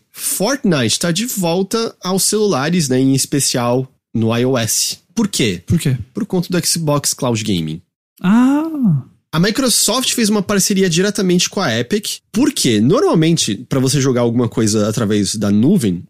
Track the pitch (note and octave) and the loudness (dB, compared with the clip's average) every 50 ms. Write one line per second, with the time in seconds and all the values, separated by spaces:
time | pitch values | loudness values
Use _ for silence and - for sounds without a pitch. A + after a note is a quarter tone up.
0 | _ _ - - - - - - F#3 A#3 C#4 C#4 - G3+ E3 C#3 A#2+ G#2+ - - | _ _ -14 -10 -8 -6 -4 -2 -2 -2 -2 0 0 0 2 2 2 0 0 0
1 | - E3+ E3 D#3+ A#3 B3+ - G#3 F3 E3 E3 F#3+ G3 F#3+ - A3+ A3+ A#3 - _ | -2 -2 -2 -2 -4 -4 -4 -4 -2 -2 0 0 -2 -2 -2 -4 -4 -4 -8 _
2 | - F3+ F#3+ F#3+ - - G#3 G#3+ G#3+ G3+ E3 B2+ C3+ D#3+ F3 F#3 D3+ B2+ B2+ B2+ | -6 -2 -2 0 0 0 0 0 2 2 0 0 0 0 0 0 0 0 2 2
3 | C3+ C3+ C3+ C3 - - - C#3 - - - C3 A#2+ A#2+ A#2+ C3 C3 - _ _ | 2 2 2 2 0 -2 -2 -2 -2 -2 -2 -2 0 0 0 -2 -2 -6 _ _
4 | _ _ - A2 A2 A2+ A#2 A#2 B2 B2+ C3+ A#2+ A2+ G#2+ - - - - - - | _ _ -4 -2 0 0 0 0 0 0 0 0 -2 -2 -2 -2 -2 -4 -6 -10
5 | _ _ - A3+ A#3 - - - C#3 G#2+ F2+ F2 - - G3 E3 - D3+ C3 B2 | _ _ -4 -4 -2 -2 0 -2 -2 -2 -2 -4 -4 -2 -2 0 0 0 -2 -4
6 | - - - G#3 A#3 - F#3 F3+ E3+ - F#3 E3+ - - - E3+ D#3+ D3+ D3 C#3+ | -6 -8 -8 -8 -6 -4 -2 -4 -2 -2 -2 -2 -2 -2 -2 -2 -2 -2 -2 -2
7 | - - - - - B2 A#2 G#2+ G#2+ G#2+ G2 F2 D#2+ D#2 D#2 F2+ - _ _ _ | -2 -4 -4 -2 -2 -2 -2 -2 -2 -2 -2 -2 -2 -4 -6 -10 -12 _ _ _
8 | _ _ _ - - F#3 G#3+ A#3+ B3+ C4 C#4 D4 D#4 E4 D#4 C#4+ B3 F#3+ D3+ C3 | _ _ _ -4 0 2 4 4 4 4 2 0 -2 -2 -2 0 0 2 2 0
9 | - - _ _ _ _ - D#3 F3+ A3 G#3+ - C4 A#3+ - - - - G#3+ C4 | -2 -6 _ _ _ _ -2 0 0 0 0 0 0 0 0 0 0 0 0 -2
10 | B3+ - - B3 A3+ G3 G#3+ G#3 F#3 - G#3 G3 - - G#3 F#3+ F#3+ F#3 D#3 F3 | -2 -2 -2 0 0 0 0 0 0 0 0 0 0 0 2 2 2 2 2 2
11 | F#3 G#3 G3+ - G3 F3+ F3 F3+ - - - G#3+ F#3 C3+ A2 A#2 A#2+ - G#3 G#3 | 0 0 0 0 0 2 2 2 2 0 -2 -2 -2 0 0 -2 -2 -2 -2 -4
12 | - - - - _ _ - G#3 C#4+ D4+ - - - C#3+ A2 G#2 A2 C3 G3 C#4 | -4 -4 -10 -12 _ _ -2 0 0 0 0 0 0 2 2 4 4 4 4 4
13 | G4 F#4 C4+ E3+ D#3 E3 E3+ - - - G2+ G2 B2 - - C3+ B2+ C3+ C3+ C#3+ | 2 2 2 2 2 2 2 0 0 -2 -4 -6 -6 -4 -2 0 0 2 0 2
14 | C3 C#3 A#2+ B2 A#2+ A#2+ A2+ B2 A#2+ G#2+ - A#2+ A2 G#2 G#2 A2 G#2 A2 G#2+ - | 2 2 2 2 2 2 2 0 0 0 0 0 0 0 2 0 0 0 0 0
15 | A2+ G2 G#2+ G#2 G2 F#2+ - A2 G#2+ G2+ G2+ G#2+ A#2 D#3 G#3+ F3+ A#2 G2 F2 F2 | 0 0 2 0 0 -2 -2 -2 0 0 2 4 4 4 4 2 2 0 -2 -4
16 | - | -6